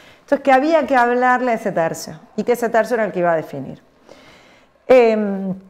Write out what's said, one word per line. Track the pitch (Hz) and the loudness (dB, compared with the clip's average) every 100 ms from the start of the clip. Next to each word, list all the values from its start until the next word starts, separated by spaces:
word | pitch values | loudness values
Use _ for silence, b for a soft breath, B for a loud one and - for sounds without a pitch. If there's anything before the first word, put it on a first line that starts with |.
| B B | B B
Entonces, | - 277 | -4 -2
que | 277 | 2
había | 262 302 330 262 | 2 4 0 2
que | 262 | 2
hablarle | 240 247 247 247 247 | 2 2 2 0 -2
a | 226 | -2
ese | 208 | -4
tercio, | 180 165 151 - 156 - - | -2 -4 -4 -12 -16 -12 -6
y | 220 | -2
que | |
ese | 240 226 | -2 0
tercio | 233 214 233 | 0 0 -2
era | 208 | -2
el | |
que | 180 | -2
iba | 175 | 0
a | 165 | 0
definir. | 151 143 131 151 _ _ B B B B B B B _ - | -4 -12 -12 -16 _ _ B B B B B B B _ 4
Em, | 254 226 214 202 196 190 190 | 6 6 2 -2 -4 -6 -8